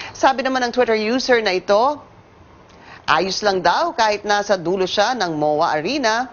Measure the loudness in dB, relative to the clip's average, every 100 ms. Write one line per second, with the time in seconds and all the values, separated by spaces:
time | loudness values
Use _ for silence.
0 | -16 0 0 2 -2 -2 -2 0 2 2
1 | 0 -2 2 2 2 -2 0 2 2 -2
2 | -10 -20 -20 -20 -20 -20 -20 -20 -20 -14
3 | 0 0 0 0 0 2 2 2 0 0
4 | 0 0 -2 -2 0 -2 0 -2 -2 0
5 | 0 0 -4 -2 0 2 0 0 -2 -2
6 | 0 -2 -4